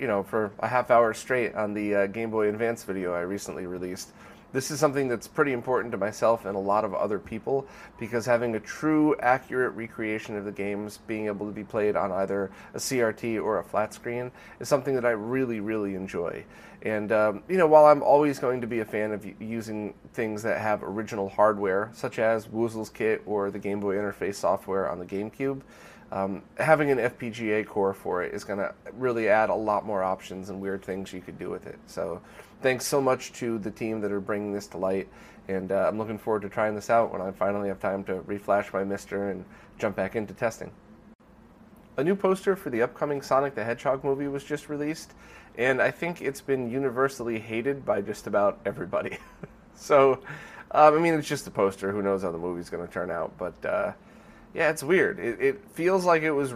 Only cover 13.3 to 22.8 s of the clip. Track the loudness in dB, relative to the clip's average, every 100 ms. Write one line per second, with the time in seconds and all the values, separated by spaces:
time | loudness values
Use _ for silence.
13.3 | -2 0 -2 0 -2 -2 -4 -8 -6 -8
14.3 | -12 -18 -12 0 2 2 2 2 0 0
15.3 | 0 0 -2 -2 -2 -2 -4 -6 -4 -4
16.3 | -6 -12 -20 -20 -8 -4 -2 2 4 4
17.3 | 0 -2 4 8 10 12 10 8 6 6
18.3 | 2 0 0 -2 -2 -2 -2 -2 -4 -8
19.3 | -12 -8 -8 -6 -6 -8 -10 -10 -4 -4
20.3 | -2 -2 0 0 -2 -2 -6 -4 -4 -2
21.3 | 4 4 4 2 0 -2 -6 -6 0 2
22.3 | 2 -2 -2 -2 -2